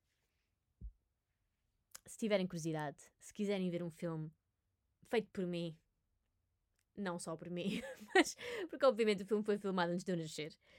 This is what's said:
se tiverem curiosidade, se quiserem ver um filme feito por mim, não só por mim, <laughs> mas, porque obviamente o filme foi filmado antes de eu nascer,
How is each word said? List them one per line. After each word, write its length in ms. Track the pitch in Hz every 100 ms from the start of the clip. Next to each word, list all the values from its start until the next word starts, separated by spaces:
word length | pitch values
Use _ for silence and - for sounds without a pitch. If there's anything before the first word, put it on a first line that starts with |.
| _ _ _ _ _ _ _ - - - _ _ _ _ _ _ _ _ _ - -
se 120 | -
tiverem 300 | 220 202 185
curiosidade, 500 | 170 160 156 147 139 - _
se 140 | -
quiserem 360 | - 202 196 185
ver 140 | 170
um 80 | 175
filme 400 | - 175 160 156 - _ _ _ _ _ _ -
feito 220 | 226 214
por 140 | - 180
mim, 320 | 170 170 156 _ _ _ _ _ _ _ _ _ _ _ -
não 220 | 196 175
só 160 | - 160
por 140 | 175
mim, 320 | 175 185 233
<laughs> 320 | 523 508 -
mas, 220 | 381 - - 480 480 349
porque 160 | 277 269
obviamente 380 | 220 214 190
o 20 | 190
filme 180 | 208
foi 140 | 214 202
filmado 340 | 196 185 170
antes 120 | 175
de 80 | 190
eu 60 | 170
nascer, 400 | 156 - 151 - _